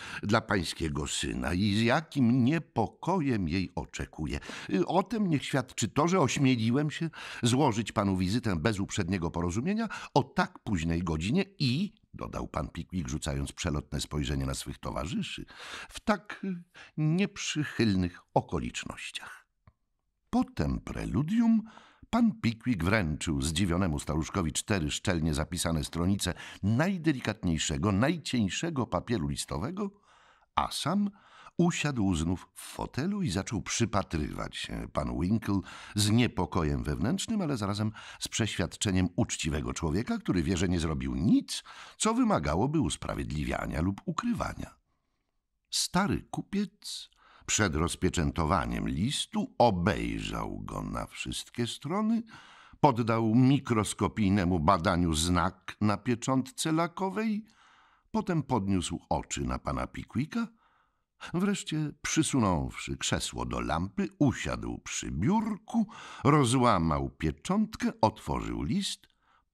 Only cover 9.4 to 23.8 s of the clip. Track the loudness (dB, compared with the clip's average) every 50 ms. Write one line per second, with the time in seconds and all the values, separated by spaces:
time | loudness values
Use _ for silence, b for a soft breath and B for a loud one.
9.4 | -2 0 0 -2 -2 -2 -2 -2 -4 -4 B B B B 2 2 2 2 0 -2
10.4 | -2 -2 -4 -10 _ -4 -2 -2 0 0 0 0 0 -2 -2 -2 0 0 0 0
11.4 | 0 -2 -4 -2 0 0 0 0 -2 -4 -6 _ _ _ -14 -12 -10 -8 -6 -8
12.4 | -8 -6 -4 -6 -6 -6 -8 -10 -10 -6 -6 -6 -4 -4 -6 -4 -4 -4 -2 -2
13.4 | -4 -6 -6 -6 -4 -2 -2 -2 -4 -4 -6 -6 -6 -4 -4 -4 -2 -2 -2 -2
14.4 | -2 -2 -4 -6 -8 -10 -12 -10 -10 -8 -6 -6 -6 -4 -4 -6 -6 -6 -8 -12
15.4 | -12 B B B B B B B B B -16 -6 -2 -2 -2 -2 -4 -8 -12 -8
16.4 | -6 -6 -6 -6 -10 -14 B B B B B 0 0 2 2 2 0 0 -2 -6
17.4 | -8 -4 -4 -2 -4 -2 0 2 2 4 4 4 2 0 -2 -8 -16 _ -2 -2
18.4 | -2 0 -2 -4 -4 -4 -6 -8 -10 -10 -12 -12 -12 -12 -12 -12 -14 -14 -16 -18
19.4 | -20 _ _ _ _ -20 _ _ _ _ _ _ _ _ _ _ _ _ 0 0
20.4 | 0 0 0 -2 0 0 0 -2 -4 -6 -6 -6 -4 -2 0 0 0 2 2 4
21.4 | 4 4 4 4 2 B B B B B B B B -2 2 4 4 4 2 2
22.4 | 0 -2 -2 0 0 0 0 2 2 2 4 4 2 2 0 -2 -2 -2 0 0
23.4 | 0 0 0 0 2 2 2 2